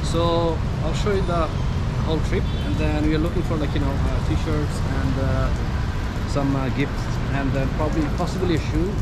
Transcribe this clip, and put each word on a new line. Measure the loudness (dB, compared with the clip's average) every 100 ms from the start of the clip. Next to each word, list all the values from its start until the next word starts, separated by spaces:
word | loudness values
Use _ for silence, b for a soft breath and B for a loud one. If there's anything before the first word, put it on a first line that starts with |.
So | 0 2 2 2 2 0 -2 -2
I'll | -2
show | 0 0
you | 2
the | 2 0 0 0 0 0 0 0
whole | 0 0 2
trip, | 0 0 -2
and | -2
then | 0 0 2
we | 2
are | 2
looking | 0 0
for, | 0 0
like, | 0
you | 0
know, | 0
uh, | 0 0 0 0
t-shirts | 0 0 0 0 -2
and, | -2 0 0 0
uh, | 2 2 2 0 0 -2 -2 -2 -4 -4 -2
some, | 0 0
uh, | 0 0
gifts, | 0 -2 -2 -2 -2 -2
and | 0 0
then | 0 0
probably, | 0 0 0 0 0
possibly | -2 0 0
a | 0
shoe, | 0 0 0 0